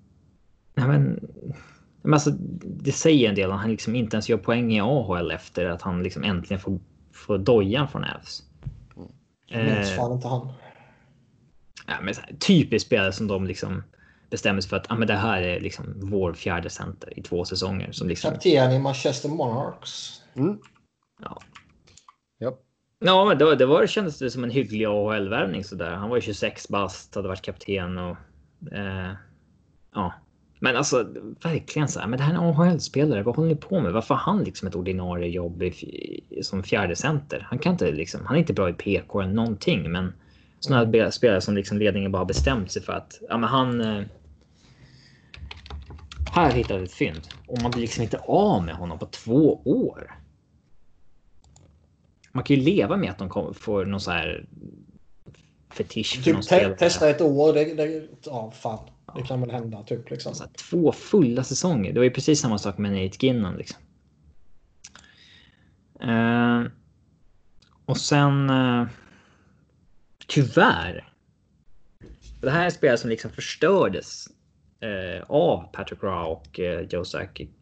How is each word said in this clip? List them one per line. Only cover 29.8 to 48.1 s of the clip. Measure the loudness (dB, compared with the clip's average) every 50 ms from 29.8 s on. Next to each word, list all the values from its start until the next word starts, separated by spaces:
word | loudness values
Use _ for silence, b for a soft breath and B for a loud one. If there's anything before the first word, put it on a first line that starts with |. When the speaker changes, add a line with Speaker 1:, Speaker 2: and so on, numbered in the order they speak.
| _ _ -6
Speaker 1:
ja. | -4 -4 -4 -6 -10 -16 _ _ _ _ _ _ _ 0
Men | 0 2
alltså, | 2 0 2 2 0 0 -2 -6 -12 -14 -14 -14 -8 -4
verkligen | -4 -2 -2 -4 -4 -2 -2 -2 -2
så | -2 -4
här, | -4
men | -4 -2 0
det | 0
här | 2 2
är | 2
en | 2
A | 2 4
H | 6 6
L-spelare, | 4 4 2 -2 -2 0 2 2 2 2 2 0
vad | 0 0
håller | 2 2 2
ni | 0
på | 0 -2 -2 0 0
med? | 0 2 0
Varför | 0 0 0 0
har | 0 0 0 0
han | 0 0
liksom | -2 -4 -6 -8 -6
ett | -6
ordinarie | -4 -4 -4 -4 -4 -4 -4 -4 -4 -4 -2
jobb | -2 -4 -4 -6 -4 -4 -4
i, |
i, | -4 -4 -6 -12 -14 -12 -12 -10 -10 -10 -12 -14 _ -10 -8 -6
som | -4 -4 -6 -2
fjärde | 0 0 2 2 0 -2
center? | -2 -2 -2 -2 -2 -4 -6 -8 -8 -6 -6
Han | -6 -2
kan | 0 0 0
inte | 2 0 0 0
liksom, | -2 -4 -6 -8 -10 -6
han | 0 2
är | 2
inte | 2 2 2
bra | 0 0 0
i | -2
P | -2 -2 -2 -2 -2 -2
K | -4 -4 -4
eller | -2 0 0
någonting, | 0 0 0 -2 -2 0 0 0 0 0 -2 -2
men | -2 -2 -4 -6 b b b b b b b b b
såna | -2 2 4 4
här | 4
be-, | 6 6 4 4 4 2
spelare | 2 4 4 4 4
som | 2 0 0
liksom | 0 0 -2 -2 2
ledningen | 2 2 2 2 0 0 0
bara | 0
har | 0
bestämt | 0 0 0 2 2 2 0 -2 -4 -6
sig | -8 -6
för | -6 -6
att, | -8 -8 -12 -16 -20 -8 -4
ja, | -2 -2
men | 0 2
han, | 2 2 2 2 0 0
eh, | 0 -2 -2 -4 -6 -8 -12 -18 -20 -20 -20 _ _ _ B B B B B B B B B B B B B B B B B B -18 -16 -16 -18 -16 -14 -14 -14 -14 -16 -18 -20 -18 -18 -8 -6 -6 -2 2
här | 4 4 4 4
hittar | 2 0 0 -2 -4
vi | -4
ett | -6 -4
fynd. | -2 -2 -2 -2 -6 -12 -14 -18 -18 -12
Och | -8 -4 -2 -2
man | 0
blir | 0 -2 -2
liksom | -2 -2 -4 -4
inte | -4